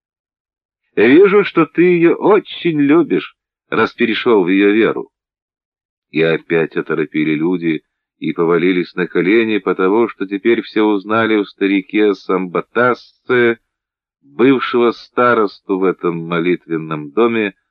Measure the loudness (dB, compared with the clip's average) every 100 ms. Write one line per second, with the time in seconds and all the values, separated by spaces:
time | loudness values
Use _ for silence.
0 | _ _ _ _ _ _ _ _ _ 0
1 | 4 6 6 4 0 -2 -2 2 2 4
2 | 2 2 2 2 0 -6 -4 0 2 2
3 | 2 -2 -4 _ _ _ _ -2 -2 -2
4 | -4 -2 2 2 2 2 2 4 0 -2
5 | -10 _ _ _ _ _ _ _ _ _
6 | _ -4 -2 -2 -2 -2 -2 -6 -6 -6
7 | -4 -4 -2 -2 -2 -2 -4 -6 _ _
8 | _ _ -8 -4 0 0 0 -2 -4 -6
9 | -4 -2 0 0 0 -4 -4 -2 0 0
10 | -2 -4 -8 -4 0 -2 -2 -2 0 -2
11 | -2 -2 0 -2 -4 -4 -2 -2 -2 0
12 | 0 -2 -4 -4 -2 -6 -6 -2 -2 -2
13 | -8 _ -4 0 0 -2 _ _ _ _
14 | _ _ _ 0 2 2 0 0 0 -2
15 | -8 -2 2 2 0 -4 -6 -2 -2 -2
16 | -4 -6 -6 -4 -2 -2 -4 -8 -8 -10
17 | -8 -2 -2 0 -6 -8 _